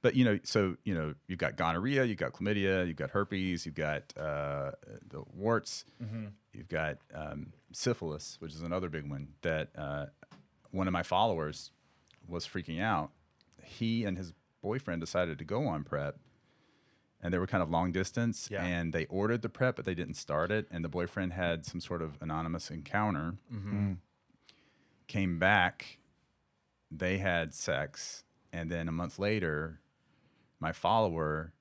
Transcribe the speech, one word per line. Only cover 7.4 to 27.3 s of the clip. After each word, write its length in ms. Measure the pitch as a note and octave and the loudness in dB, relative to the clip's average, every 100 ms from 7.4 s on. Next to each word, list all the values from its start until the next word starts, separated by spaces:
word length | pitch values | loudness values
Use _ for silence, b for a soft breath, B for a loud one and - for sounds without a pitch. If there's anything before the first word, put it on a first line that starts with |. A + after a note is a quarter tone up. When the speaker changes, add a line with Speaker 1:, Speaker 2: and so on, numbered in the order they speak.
| - - _ | -10 -14 _
Speaker 1:
syphilis, 640 | - - - E2 D2+ - - | -2 0 0 -2 -6 -8 -10
which 120 | D#2+ | -12
is 100 | D2+ | -8
another 260 | E2+ F2+ F2+ | -2 -2 -2
big 200 | D#2 C#2+ | -4 -6
one 260 | C#2 C#2+ C#2+ | -8 -10 -4
that, 280 | E2+ D#2 D2 - | 0 0 -2 -6
uh, 300 | C#2+ C#2+ C#2+ _ - - _ _ _ | -6 -4 -6 _ -20 -20 _ _ _
one 160 | F#2+ F#2+ | 0 2
of 40 | |
my 100 | F2+ | 2
followers 680 | F2 F2+ A2+ E2+ D2+ - - _ b b b _ - | 2 4 4 2 -2 -4 -14 _ b b b _ -8
was 200 | E2+ - | -6 -4
freaking 340 | F#2+ E2+ E2 | -6 -4 -2
out. 320 | A2 F2 D2+ _ _ _ _ - | 2 2 0 _ _ _ _ -20
He 420 | - - A2+ A#2 | -20 -2 0 2
and 140 | G2+ F#2 | 0 -2
his 140 | F2 - _ _ | -6 -12 _ _
boyfriend 380 | G2+ B2 - E2+ | -4 -4 -2 -4
decided 380 | E2 F2+ F2 C#2+ | 0 2 2 -2
to 60 | |
go 220 | - G#2 C#3 | -2 0 0
on 160 | D#2 | -2
prep, 340 | C#2 D2 C#2+ - _ b b b b b b b b b | -2 -2 -2 -6 _ b b b b b b b b b
and 100 | F2 | -2
they 60 | F2+ | 0
were 80 | F#2+ | 2
kind 160 | F#2+ | 2
of 80 | D#2+ | 4
long 220 | E2+ F2+ | 4 4
distance, 560 | F2+ F#2 - A#2 G#2+ - | 2 0 0 0 -2 -4
Speaker 2:
Yeah. 140 | G2 | -2
Speaker 1:
and 280 | F2+ F2 E2+ | 0 0 0
they 140 | E2 D#2 | 0 0
ordered 360 | F#2+ G#2+ A#2 | 0 2 2
the 60 | A2 | -2
prep, 280 | - B2+ - | 2 0 2
but 80 | |
they 100 | - | -4
didn't 200 | F2 - | -2 -4
start 360 | - - D2 F2+ | -6 -2 0 2
it, 160 | G#2+ G#2+ | 2 0
and 140 | F2 | -4
the 40 | E2 | -2
boyfriend 440 | F2 F2 - F2+ | -2 -2 -2 -2
had 300 | F2 F2 E2+ | 0 0 0
some 160 | D2 F2 | -4 -8
sort 220 | - F2 | -4 -4
of 160 | D#2+ C#2+ | -4 -6
anonymous 500 | D#2+ D#2 E2 E2 - | -4 -2 -2 -4 -6
encounter, 680 | D#2+ D2 G#2 G#2+ E2 D#2+ G2 - | -10 -2 2 2 2 -2 -6 -10
Speaker 2:
Mm-hmm. 400 | A2+ G2+ G2+ G2+ | -8 -2 0 0
Speaker 3:
Mm. 40 | F2+ _ _ _ _ b b b b b b - | 0 _ _ _ _ b b b b b b -4
Speaker 1:
came 320 | G#2 F#2+ E2+ | 2 2 6
back, 600 | F#2 G#2 F2+ - - - _ _ _ _ _ _ _ _ _ | 6 8 6 0 -16 -18 _ _ _ _ _ _ _ _ _
they 280 | D#2+ F2+ F#2+ | -2 0 2
had 340 | F#2+ | 4